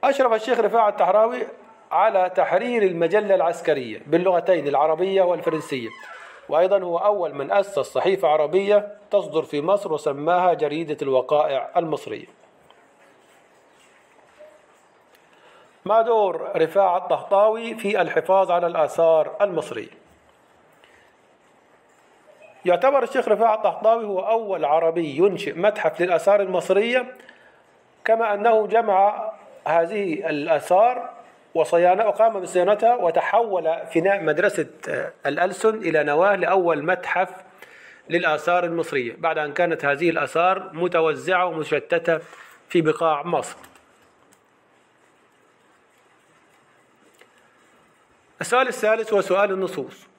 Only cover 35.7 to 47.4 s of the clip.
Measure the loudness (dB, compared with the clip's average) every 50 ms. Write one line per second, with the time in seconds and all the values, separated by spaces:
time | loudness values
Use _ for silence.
35.7 | 0 0 -4 -2 0 0 0 2 2 2 2 2 2 0 0 0 2 2 2 2
36.7 | 0 0 0 -2 -4 -4 -4 -4 -2 -2 -2 -4 -6 -18 -20 -20 -20 -20 -20 -20
37.7 | -20 -20 -20 -20 -20 -20 _ -4 -4 -2 0 0 -2 -2 0 0 0 0 0 -2
38.7 | -4 -4 -6 -4 -4 -4 -4 -4 -8 -4 -4 -4 -2 -2 -6 -6 -2 -2 0 0
39.7 | 0 -2 -2 -2 -2 0 0 0 0 0 -4 -2 0 0 2 2 2 0 -4 -12
40.7 | -8 -4 -4 0 0 2 2 2 0 -2 -2 -2 0 0 0 -2 -2 -6 -4 -2
41.7 | -2 -4 -2 -2 -2 -2 0 0 -2 -2 -2 -10 -20 -20 -20 -20 -20 _ _ _
42.7 | 0 0 2 2 0 0 0 0 0 -2 -2 -4 -4 -4 -4 -6 -12 -18 -20 -20
43.7 | _ -20 _ _ _ _ _ _ _ _ _ _ _ _ _ _ _ _ _ _
44.7 | _ _ _ _ _ _ _ _ _ _ _ _ _ _ _ _ _ _ _ _
45.7 | _ _ _ _ _ _ _ _ _ _ _ _ _ _ _ _ _ _ _ _
46.7 | _ _ _ _ _ _ _ _ _ _ -20 _ _ _